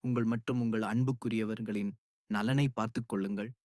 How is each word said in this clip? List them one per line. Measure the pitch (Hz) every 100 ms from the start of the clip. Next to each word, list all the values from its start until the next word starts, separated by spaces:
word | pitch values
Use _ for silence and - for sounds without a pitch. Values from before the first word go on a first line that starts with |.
உங்கள் | 127 120
மற்றும் | 113 117 - 123
உங்கள் | 117 110 107
அன்புக்குரியவர்களின் | 113 127 120 120 113 107 110 107 104 101 - _ _ _
நலனை | 107 107 139 143
பார்த்துக் | 123 113 117 117
கொள்ளுங்கள். | 104 98 101 110 127